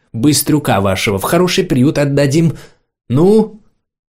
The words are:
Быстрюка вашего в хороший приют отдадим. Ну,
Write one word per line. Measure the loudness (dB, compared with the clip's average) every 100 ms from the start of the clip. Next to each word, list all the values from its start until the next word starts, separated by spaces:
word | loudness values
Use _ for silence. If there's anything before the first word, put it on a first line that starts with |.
| _
Быстрюка | -2 0 0 0 -2 0 0
вашего | 0 -2 -2 -4
в |
хороший | -2 0 0 -2
приют | -2 0 0 0
отдадим. | -2 0 0 2 0 -2 -14 _ _ _ -4
Ну, | 0 4 2 0 -6 _ _ _ _ _